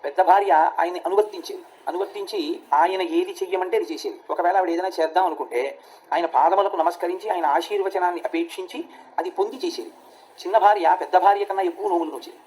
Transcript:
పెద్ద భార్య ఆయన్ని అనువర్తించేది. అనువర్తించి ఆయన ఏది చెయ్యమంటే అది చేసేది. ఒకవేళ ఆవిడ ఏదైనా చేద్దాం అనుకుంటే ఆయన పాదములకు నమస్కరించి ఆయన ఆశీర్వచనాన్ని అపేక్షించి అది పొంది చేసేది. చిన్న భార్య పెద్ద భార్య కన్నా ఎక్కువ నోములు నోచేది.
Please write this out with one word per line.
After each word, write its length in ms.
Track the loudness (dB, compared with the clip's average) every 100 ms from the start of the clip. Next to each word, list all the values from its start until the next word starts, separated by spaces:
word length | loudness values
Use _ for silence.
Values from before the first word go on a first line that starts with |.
పెద్ద 180 | -4 0
భార్య 500 | 6 6 6 4 4 2
ఆయన్ని 220 | -4 -4 0
అనువర్తించేది. 560 | 0 0 -4 -12 -14 -16 -12 -8
అనువర్తించి 720 | -6 -6 -8 -8 -6 -4 -6 0
ఆయన 280 | 2 2 0
ఏది 300 | 0 0 -2
చెయ్యమంటే 460 | -6 -4 -4 0 -2
అది 160 | -2
చేసేది. 260 | -6 -8 -12 -6
ఒకవేళ 280 | 0 2 2
ఆవిడ 120 | 0
ఏదైనా 200 | -2 -4 -2
చేద్దాం 260 | 0 2 0
అనుకుంటే 540 | -2 -6 -4 -4 -8 -20 -20 _
ఆయన 120 | -4 0
పాదములకు 500 | 2 4 4 0 0
నమస్కరించి 540 | -2 0 -6 -6 -4
ఆయన 160 | -2 0
ఆశీర్వచనాన్ని 760 | 0 0 -2 -2 0 -2 -2 -6
అపేక్షించి 600 | -4 -6 -8 -12 -12 -14 -16 -10 -6
అది 100 | -6
పొంది 260 | -2 -4 -2
చేసేది. 340 | -8 -8 -12 -16 -20 -20 -20 -12
చిన్న 180 | 0 6
భార్య 400 | 6 6 4 2
పెద్ద 160 | 2 4
భార్య 280 | 6 4 0
కన్నా 180 | -2
ఎక్కువ 240 | -2 -2 -2
నోములు 240 | -2 -2
నోచేది. 260 | -8 -14 -20